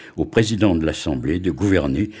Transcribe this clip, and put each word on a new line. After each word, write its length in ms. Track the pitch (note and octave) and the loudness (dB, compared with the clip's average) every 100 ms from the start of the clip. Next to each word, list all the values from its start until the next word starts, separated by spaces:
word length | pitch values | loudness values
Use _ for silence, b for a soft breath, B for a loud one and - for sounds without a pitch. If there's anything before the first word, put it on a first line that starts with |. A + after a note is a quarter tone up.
| B - | B -6
au 80 | - | 0
président 500 | A2+ G#2+ G#2+ G#2 E2 | 0 0 2 2 2
de 100 | D#2 | 0
l'Assemblée 540 | D2 - C#2+ C#2+ F2 | -2 -4 -4 -2 -2
de 100 | F2+ | -2
gouverner 600 | C#2 G2+ F#2 C#2+ C2+ G#2+ B | 0 2 2 2 -2 -2 B